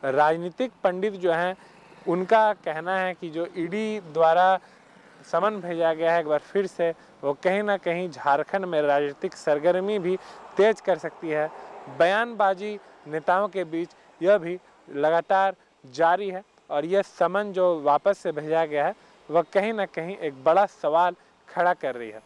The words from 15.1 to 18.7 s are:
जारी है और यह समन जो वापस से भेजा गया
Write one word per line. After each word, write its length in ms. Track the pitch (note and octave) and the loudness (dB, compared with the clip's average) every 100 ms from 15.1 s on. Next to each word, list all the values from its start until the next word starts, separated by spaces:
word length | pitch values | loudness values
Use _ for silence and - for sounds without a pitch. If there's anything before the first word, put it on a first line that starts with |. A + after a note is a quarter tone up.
| E3+ E3 F#3+ G3 F#3 _ _ E3 | 0 2 2 2 -2 _ _ -18
जारी 440 | B2+ E3 F3+ G3+ | 0 2 2 -2
है 120 | F#3 G3+ _ _ | -8 -12 _ _
और 140 | D3+ | -4
यह 180 | D#3+ F#3+ | 0 0
समन 500 | F#3+ - E3+ F#3+ G#3 | -2 0 0 0 -2
जो 280 | F#3 F3+ E3 | 0 2 2
वापस 380 | C#3+ D3 G3 G3+ | 2 2 2 -2
से 140 | F3+ | -4
भेजा 340 | D3 D#3 D#3+ | -8 -2 0
गया 200 | D#3+ | 0